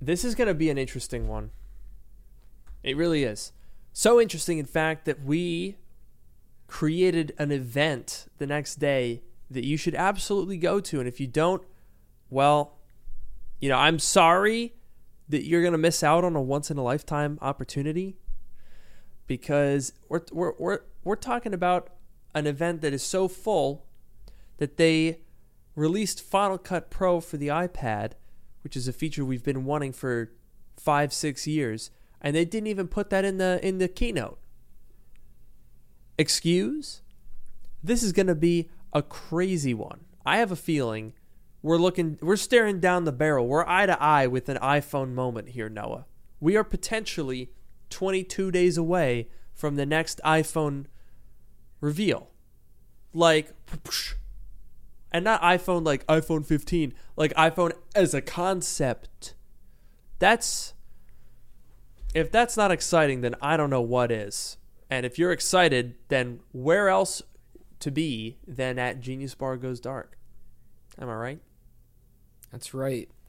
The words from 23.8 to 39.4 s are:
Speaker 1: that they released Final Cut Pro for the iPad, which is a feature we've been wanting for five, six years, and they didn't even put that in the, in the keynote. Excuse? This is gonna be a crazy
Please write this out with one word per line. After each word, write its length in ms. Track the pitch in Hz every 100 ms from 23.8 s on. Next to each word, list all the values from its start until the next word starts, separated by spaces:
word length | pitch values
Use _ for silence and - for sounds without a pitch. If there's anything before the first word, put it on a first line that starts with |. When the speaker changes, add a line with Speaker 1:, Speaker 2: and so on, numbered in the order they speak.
| - - - - - - - -
Speaker 1:
that 200 | 147 -
they 420 | 165 160 160 165 - - - _ - -
released 460 | 156 196 208 -
Final 360 | - 196 202 185
Cut 320 | - 170 -
Pro 300 | - 185 175
for 180 | 165 151
the 120 | 143
iPad, 640 | 151 175 - 117 107 110 - - - - -
which 120 | 151 135
is 120 | 127
a 60 |
feature 300 | - 160 147
we've 200 | 131 127
been 220 | 131 131 135
wanting 260 | 151 139
for 400 | 131 135 120 113 - - - - -
five, 360 | - 147 147
six 320 | - 156 127 151
years, 460 | 151 127 110 - - - -
and 140 | 147 156
they 100 | 170
didn't 220 | 220 214
even 200 | 196 180
put 220 | 214 202
that 140 | 196 196
in 120 | 190
the, 220 | 185 180
in 160 | 190 185
the 100 | 180
keynote. 520 | - 240 180 107 - - - - - - - - - - - - - - - - - - -
Excuse? 840 | 147 - 170 175 214 302 - - - - - - - - - -
This 180 | 156 240
is 100 | 220
gonna 200 | 180 190
be 360 | 160 170 170 165 - -
a 100 | 147
crazy 720 | - - - 165